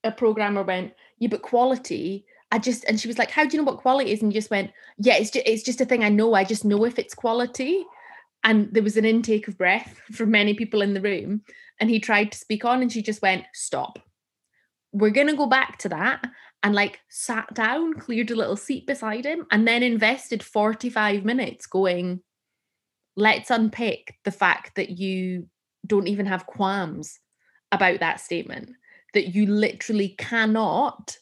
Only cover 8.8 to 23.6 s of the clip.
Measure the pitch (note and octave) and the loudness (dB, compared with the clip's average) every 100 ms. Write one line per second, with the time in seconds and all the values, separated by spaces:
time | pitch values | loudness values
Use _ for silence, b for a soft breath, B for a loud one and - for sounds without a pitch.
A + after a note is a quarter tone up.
8.8 | G#3 G#3+ A3 A3+ A3+ G#3+ G#3+ F#3 F3+ G3 | 2 2 4 2 2 -2 -2 0 0 0
9.8 | - - - A3 A3 G#3+ G#3 G#3 G#3+ G#3+ | -4 -20 -20 -2 2 4 4 0 -2 0
10.8 | G3+ G3 G3+ F#3+ - G#3 B B B B | 0 0 -2 -4 -4 -8 B B B B
11.8 | A3+ A3 G#3+ G#3 G#3+ - - G#3+ A#3+ B3+ | 0 0 2 2 2 -4 -6 -2 0 0
12.8 | B3 A3+ G#3+ G#3 G3 F#3+ - - - C3+ | 0 -2 -6 0 0 0 -6 -12 -6 -6
13.8 | B2+ - _ _ _ _ _ _ _ _ | -6 -12 _ _ _ _ _ _ _ _
14.8 | _ G3+ G#3+ A3+ C#4+ D4 C#4 C4 - - | _ 0 2 4 2 2 2 2 2 -4
15.8 | G3 D#3+ A3 - B3 B B _ G3+ G3+ | -8 -2 -2 -2 -8 B B _ 0 2
16.8 | G3+ - _ - - A3 - - A3 C#4+ | 0 -4 _ -12 -6 -6 -6 -4 -2 0
17.8 | E4 D#4 - A3+ A3+ A3+ - G#3 - C4+ | -4 -6 -4 -4 -2 -2 -2 -4 -4 -6
18.8 | - C#4+ A3 G#3+ C4+ E4+ - G#3+ A3+ A#3 | -4 -6 -4 -6 -4 -6 0 2 4 2
19.8 | B3 A3+ A3 C4+ - A3+ - G#3+ G#3 A3 | 2 2 2 0 -6 -8 -4 0 0 -2
20.8 | B3 A#3 G#3+ G3+ G3+ B3+ G#3+ - - F#3+ | -4 0 0 0 0 -2 -4 -8 -4 0
21.8 | F#3+ F3 F3+ F3+ _ _ _ _ _ _ | 0 0 -4 -8 _ _ _ _ _ _
22.8 | _ _ _ - G#3 - - A#3 | _ _ _ 2 2 2 0 2